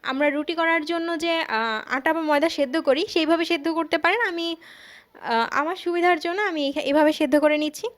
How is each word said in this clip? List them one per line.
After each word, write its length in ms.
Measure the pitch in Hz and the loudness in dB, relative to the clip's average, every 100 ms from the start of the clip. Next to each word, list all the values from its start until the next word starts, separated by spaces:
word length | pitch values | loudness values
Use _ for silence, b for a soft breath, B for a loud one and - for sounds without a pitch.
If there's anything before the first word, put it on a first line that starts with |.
আমরা 280 | - 262 294 | -4 0 0
রুটি 240 | 285 302 | 0 -4
করার 300 | 330 330 330 | 0 2 0
জন্য 340 | 302 339 330 330 | 0 -4 -4 -2
যে, 140 | 339 330 | -2 -2
আহ, 540 | - 220 226 220 - 254 | -2 -2 -2 -4 -4 -2
আটা 160 | 262 | 0
বা 80 | 320 | 0
ময়দা 280 | 311 294 320 | 2 2 2
সেদ্ধ 320 | - 277 311 | 0 0 0
করি, 260 | 294 269 403 | 2 0 2
সেইভাবে 360 | 349 311 330 | 0 2 2
সেদ্ধ 240 | 330 339 294 | 2 -2 -2
করতে 300 | 320 320 330 | -4 -2 0
পারেন। 220 | 339 427 453 | 0 0 -2
আমি, 280 | 339 339 330 B B B B B - | -2 -6 -6 B B B B B -14
আহ, 260 | - 226 233 | -2 -2 0
আমার 260 | - 302 359 | -2 -2 -4
সুবিধার 420 | 349 349 349 349 | -4 2 2 2
জন্য 240 | 339 359 | 0 -2
আমি 260 | 415 320 277 | -2 -2 -2
এখা-, 140 | 277 | -2
এভাবে 300 | 262 285 302 | 0 4 4
সেদ্ধ 220 | 302 302 294 | 2 2 4
করে 220 | 302 302 | 4 2
নিচ্ছি। 280 | 302 - 466 | -2 -4 -10